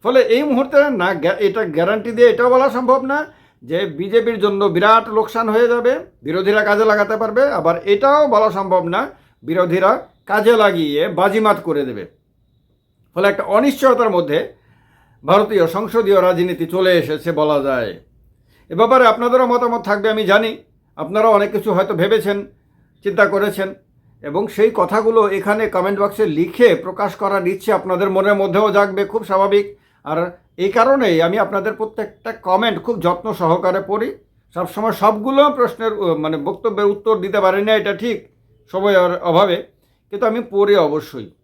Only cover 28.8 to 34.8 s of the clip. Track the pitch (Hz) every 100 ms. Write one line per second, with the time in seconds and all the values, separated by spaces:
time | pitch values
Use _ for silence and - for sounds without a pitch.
28.8 | 202 190 202 214 180 190 196 202 202 -
29.8 | _ _ 143 156 180 175 _ - 190 214
30.8 | 240 277 233 160 170 202 190 196 196 214
31.8 | 214 - 208 _ 226 226 - 185 233 175
32.8 | 202 226 170 175 220 180 170 175 180 190
33.8 | - 208 233 - _ _ _ - 175 -